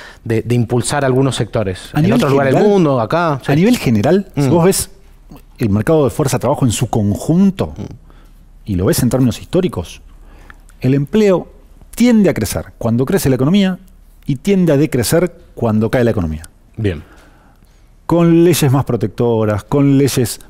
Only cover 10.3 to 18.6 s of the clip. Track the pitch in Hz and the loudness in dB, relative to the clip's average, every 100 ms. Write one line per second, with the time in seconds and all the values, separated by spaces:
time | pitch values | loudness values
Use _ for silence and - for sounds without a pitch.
10.3 | - - - - - 127 139 143 220 208 | -20 -20 -20 -20 -6 -2 -2 0 0 2
11.3 | 175 - - - - - - 247 220 185 | 2 -2 -18 -20 -20 -10 0 2 4 4
12.3 | 113 110 85 - - 117 117 135 185 147 | 0 -4 -6 -10 -6 -2 -2 0 0 0
13.3 | 123 135 202 190 180 - - - - - | 0 2 2 0 -4 -12 -20 -20 -14 -8
14.3 | 139 - 196 175 139 156 127 110 160 175 | -6 0 2 2 2 2 0 0 0 -2
15.3 | - - - 117 107 110 131 120 101 85 | -6 -18 -6 -2 0 0 0 0 0 -4
16.3 | 78 - _ _ - 107 76 - - - | -6 -14 _ _ -6 -6 -6 -12 -20 -20
17.3 | - _ _ _ _ _ _ - 170 170 | -20 _ _ _ _ _ _ -2 2 4
18.3 | 165 170 151 | 4 4 4